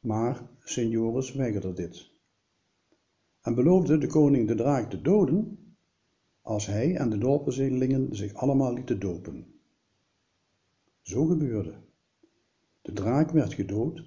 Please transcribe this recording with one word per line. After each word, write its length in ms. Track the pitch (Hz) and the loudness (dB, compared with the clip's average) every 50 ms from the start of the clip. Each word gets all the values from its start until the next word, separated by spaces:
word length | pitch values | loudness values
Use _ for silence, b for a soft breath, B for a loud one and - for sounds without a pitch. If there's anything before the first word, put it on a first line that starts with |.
Maar 500 | - 120 107 110 113 120 117 - - - - _ _ | -4 -2 -2 0 0 -2 -2 -4 -10 -18 -20 _ _
Sint 280 | - - - 117 113 113 | -10 -4 -2 -2 0 0
Joris 400 | 113 113 113 113 127 131 131 - | 0 0 0 0 -2 -4 -4 -4
weigerde 400 | 135 135 120 104 101 90 92 90 | -4 -2 -2 -2 -2 -4 -4 -6
dit 380 | 92 90 82 - - - - _ _ _ _ _ _ _ _ _ _ _ _ _ _ _ _ _ _ _ _ _ _ _ _ _ _ | -6 -8 -8 -10 -16 -20 -20 _ _ _ _ _ _ _ _ _ _ _ _ _ _ _ _ _ _ _ _ _ _ _ _ _ _
en 140 | _ 120 117 | _ -2 0
beloofde 440 | 120 123 156 180 190 170 135 151 156 | 2 4 6 6 6 6 4 2 2
de 80 | 143 | 2
koning 420 | - - 160 151 143 143 147 - - | 2 4 4 6 6 6 4 4 2
de 60 | 117 | 0
draak 360 | 110 113 139 143 131 113 - | 0 2 2 2 0 0 -4
te 120 | - 87 73 | -8 -4 0
doden 560 | 151 190 214 190 127 139 196 220 - - - - - - _ _ _ _ _ _ _ _ _ _ _ _ _ | 2 4 4 4 4 2 0 0 -2 -8 -14 -18 -20 -20 _ _ _ _ _ _ _ _ _ _ _ _ _
als 260 | _ - 110 104 101 | _ -6 -4 -4 -4
hij 300 | 101 104 107 120 156 185 | -2 -2 0 0 0 0
en 140 | 165 143 120 | 0 0 -2
de 80 | 107 101 | 0 0
dorpelingen 960 | 107 127 139 147 143 147 123 131 135 135 131 127 131 127 135 135 131 131 - | 2 2 0 0 0 -2 -2 -2 -2 0 0 0 0 0 2 0 0 -2 -4
zich 180 | 101 101 101 - | -6 -8 -8 -6
allemaal 380 | - - 135 139 135 135 127 120 | -2 0 2 2 2 2 2 -2
lieten 280 | 123 131 - 120 98 | -4 -4 -4 -4 -2
dopen. 600 | 95 95 87 82 - - 71 60 - - - _ _ _ _ _ _ _ _ _ _ _ _ _ _ _ _ _ _ _ _ _ _ _ _ _ _ _ _ _ | -2 -4 -6 -6 -8 -12 -12 -12 -14 -18 -20 _ _ _ _ _ _ _ _ _ _ _ _ _ _ _ _ _ _ _ _ _ _ _ _ _ _ _ _ _
Zo 260 | _ - 87 113 156 | _ -8 -2 0 2
gebeurde. 480 | 160 175 160 156 131 113 107 90 80 - - - _ _ _ _ _ _ _ _ _ _ _ _ _ _ _ _ _ _ _ _ | 2 2 2 0 0 -2 -4 -4 -6 -10 -16 -20 _ _ _ _ _ _ _ _ _ _ _ _ _ _ _ _ _ _ _ _
De 100 | - - | -10 -8
draak 380 | 101 98 110 123 143 156 151 | -4 -2 0 2 2 2 4
werd 240 | 160 160 127 104 - | 4 2 2 2 -2
gedood 500 | - 101 - 98 107 117 156 - - - | -4 -4 -2 -2 -2 -2 -2 -4 -8 -16